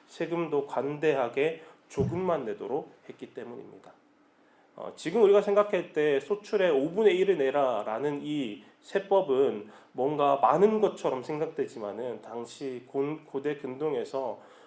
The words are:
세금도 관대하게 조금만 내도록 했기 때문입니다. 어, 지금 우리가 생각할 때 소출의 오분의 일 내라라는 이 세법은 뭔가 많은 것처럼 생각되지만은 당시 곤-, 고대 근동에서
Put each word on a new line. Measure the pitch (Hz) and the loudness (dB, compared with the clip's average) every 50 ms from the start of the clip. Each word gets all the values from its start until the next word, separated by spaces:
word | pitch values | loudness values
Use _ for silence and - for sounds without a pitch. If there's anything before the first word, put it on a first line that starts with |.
| _ | _
세금도 | - - - 170 165 170 170 170 151 151 143 139 | -20 -8 -6 -6 -4 -2 -4 -2 0 -2 -2 -2
관대하게 | - - 120 131 143 151 147 160 156 143 135 123 117 - 135 147 160 165 - - - - _ _ _ | -2 -4 -4 -4 -4 -4 0 0 0 2 2 -2 -2 0 0 0 -2 -2 -6 -12 -20 -20 _ _ _
조금만 | - 139 131 127 165 180 190 180 165 143 120 | -4 -4 -2 -2 -2 -2 -2 -2 -2 -2 -4
내도록 | 107 101 104 104 101 127 160 - - - _ _ - | -6 -8 -8 -6 -6 -6 -6 -6 -10 -16 _ _ -20
했기 | 117 - 139 - | -18 -16 -18 -16
때문입니다. | - 127 113 117 120 113 101 101 101 95 - - - _ _ _ _ _ _ _ _ _ _ _ _ _ _ _ _ | -14 -14 -14 -12 -14 -16 -16 -18 -20 -20 -20 -20 -20 _ _ _ _ _ _ _ _ _ _ _ _ _ _ _ _
어, | - - - - | -12 -12 -12 -12
지금 | - - 165 180 240 | -8 -8 -2 4 6
우리가 | 208 196 202 208 | 6 8 8 6
생각할 | 196 208 202 208 208 208 190 175 170 - | 6 6 4 4 4 4 0 -2 -2 -2
때 | - 156 151 151 139 139 | -2 0 2 4 2 2
소출의 | - - 202 208 - - 220 196 185 175 | 0 -2 -4 -6 -4 -2 0 2 2 4
오분의 | 147 139 139 165 170 214 220 196 180 | 4 2 2 0 0 4 4 4 4
일 | 180 196 196 185 151 | 4 4 2 2 2
내라라는 | 135 135 135 143 139 127 117 104 107 110 110 120 139 147 143 143 | 2 2 2 2 2 2 0 -2 -2 -4 -4 -2 -2 -4 -4 -4
이 | 143 147 151 147 131 107 104 104 - - _ _ | -4 -4 -4 -4 -4 -4 -8 -10 -16 -20 _ _
세법은 | - - - 190 190 - 196 190 185 139 131 131 139 120 110 104 104 - - - - _ | -18 -6 -4 -4 0 2 2 2 4 4 4 4 4 2 0 -2 -8 -14 -18 -20 -20 _
뭔가 | - 127 127 143 151 147 143 143 139 | -6 -2 -2 -2 0 2 2 2 4
많은 | 135 - 117 143 165 202 220 214 214 | 4 4 4 6 6 6 6 6 4
것처럼 | 208 175 - - - 151 131 127 | 2 0 0 -2 -2 -2 -2 -2
생각되지만은 | 120 - 151 151 160 - - - 127 - - 117 107 101 98 110 123 123 113 - | -4 -6 -4 -4 -4 -4 -4 -4 -6 -6 -6 -8 -8 -8 -8 -8 -8 -8 -8 -10
당시 | - 110 113 120 117 - - - 143 131 127 120 123 | -12 -12 -12 -10 -10 -12 -12 -10 -10 -10 -10 -10 -12
곤-, | - - 139 139 147 156 151 - | -6 -4 -2 -2 -2 -4 -8 -10
고대 | - - 135 131 147 147 | -10 -8 -6 -4 -4 -4
근동에서 | 147 - 127 127 135 156 156 139 120 107 - - 135 131 113 101 - - - - - - | -4 -8 -10 -8 -4 -4 -2 -2 -2 -4 -4 -4 -4 -4 -4 -6 -8 -14 -20 -20 -20 -20